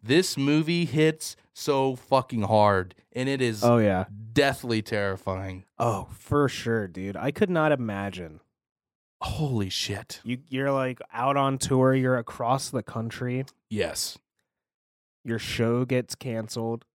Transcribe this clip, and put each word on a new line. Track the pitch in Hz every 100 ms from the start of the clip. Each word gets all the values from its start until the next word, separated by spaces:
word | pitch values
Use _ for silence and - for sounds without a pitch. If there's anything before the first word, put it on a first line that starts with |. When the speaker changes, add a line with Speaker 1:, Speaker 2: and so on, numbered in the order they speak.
| 110
Speaker 1:
This | 151 185 -
movie | 139 151 156 170
hits | 170 135 156 156 - - _
so | - - 139 135 127
fucking | - 135 123 120
hard, | 98 107 104 98 92 - _
and | - 131
it | 139
is | 123 110
Speaker 2:
Oh, | 120 117
yeah. | 107 92 95 101 110
Speaker 1:
deathly | 113 139 131 127 110
terrifying. | 104 110 101 95 - 95 95 92 95 _
Speaker 2:
Oh, | 120 101 90
for | - - 143 139
sure, | - - 113 98
dude. | 87 98 98
I | 131
could | 143 202
not | 175 156
imagine. | 143 117 98 98 92 85 78 _ _ _ _ _ _ _ _
Speaker 1:
Holy | - 113 151 120 95
shit. | - - 98 - -
Speaker 2:
You, | 110 123 -
you're, | 131 139
like, | 135 131 123 -
out | 113 127 143
on | 135 135
tour. | - 131 131
You're | 131 127 127
across | 117 - 117 135 -
the | 127
country. | - 117 113 - 123 127 135 _ _
Speaker 1:
Yes. | 107 92 - - - _ _ _ _ _ _ _ _ _ _
Speaker 2:
Your | - 113
show | - - 117 120
gets | 123 127 117
canceled. | - 135 113 107 - 113 117 _